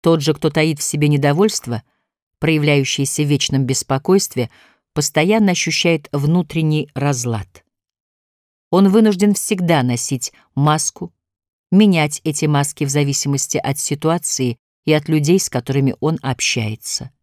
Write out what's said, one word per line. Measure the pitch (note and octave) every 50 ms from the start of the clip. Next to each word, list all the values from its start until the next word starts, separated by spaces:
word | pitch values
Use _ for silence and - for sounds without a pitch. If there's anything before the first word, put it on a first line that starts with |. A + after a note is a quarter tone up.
Тот | - E3 E3 D#3+
же, | C#3 D#3 D3+
кто | - - D#3
таит | C#3+ D#3+ D#3 D#3+ D#3 D3
в | -
себе | - - D3 D3+
недовольство, | D3 D3 C#3+ C#3 C#3+ C#3+ E3 G3+ A3 - - - A#2+ A#2 A2 - _ _ _ _ _ _ _ _ _ _ _
проявляющееся | - D#3+ D#3+ D3+ D3 D3+ D3 C#3+ C3+ - - - C#3 C3+ - - D3+
в |
вечном | C#3+ D3 C#3 - - C#3 C3+ C3+
беспокойстве, | B2 B2+ - - - C3+ C3 - - F#3 G3 - - - C3 A#2+ - _ _ _ _ _ _ _ _ _
постоянно | D3+ C#3+ - _ D3+ D3+ F#3 G#3+ A3+ G#3+ G3
ощущает | F3+ - - E3 D#3+ - - E3+ E3+ D#3+ D3 -
внутренний | - C#3+ C#3 D3 E3 F3+ E3 - - E3 D#3+ D#3 D3+ D3+ D3+ - _
разлад. | B2+ C#3 C#3+ C#3+ B2 B2 B2 A2+ G#2+ F#2 _ _ - _ _ _ _ _ _ _ _ _ _ _ _ _ _ _ _ _ _ _ _ _ _
Он | - F3+ G3 G3
вынужден | F#3 A3+ A3 G#3+ G3+ F3 G3+ G#3 G3+
всегда | - - - A3 F#3 F3+ E3 E3+ D3 B2
носить | B2 A#2+ A#2 - - C#3 B2 - - _ _ _ _ _
маску, | C3+ C#3+ D3+ D3+ D#3 - - _ - F3 F3 _ _ _ _ _ _ _ _ _ _ _ _
менять | - F#3+ G#3+ G3+ F#3 E3 D3+ D3+ - - _
эти | D#3+ D3 - D#3
маски | D3+ D3+ C#3+ C#3+ - - - D3+
в | C#3
зависимости | C3+ D3 C#3+ C#3 C#3 - - C#3+ C#3 C3+ - - -
от | D3 - - C#3+
ситуации | - - - C#3+ C#3+ - D#3+ E3 F3 - - - - C3 B2 A#2 _ _ _ _ _ _
и | - D#3
от | D3+ D3
людей, | - D#3 D#3 C#3+ D3 F3 F#3+
с | - -
которыми | - C3 A#2+ - C3+ C#3 C3+ C3 - _
он | - D3+ E3 -
общается. | - C3+ B2+ - - - - B2 A2 G#2+ G#2+ - - - - - B2+ B2+ _ _